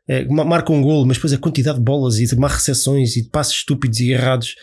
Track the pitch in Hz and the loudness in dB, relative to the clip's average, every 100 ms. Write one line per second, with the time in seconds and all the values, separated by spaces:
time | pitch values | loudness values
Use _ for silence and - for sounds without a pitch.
0 | - 131 127 151 156 170 - 147 135 151 | -6 -4 0 0 2 0 2 2 4 4
1 | 127 120 151 139 165 143 135 131 117 143 | 2 2 0 -2 -2 0 0 0 0 0
2 | 127 107 120 123 139 - - 135 135 139 | 0 0 0 2 0 0 -2 -2 0 0
3 | 120 120 110 151 143 - - 139 123 110 | 0 -2 -4 -4 -2 -4 -4 -2 -2 0
4 | 123 123 127 127 117 - | 0 0 0 0 -4 -12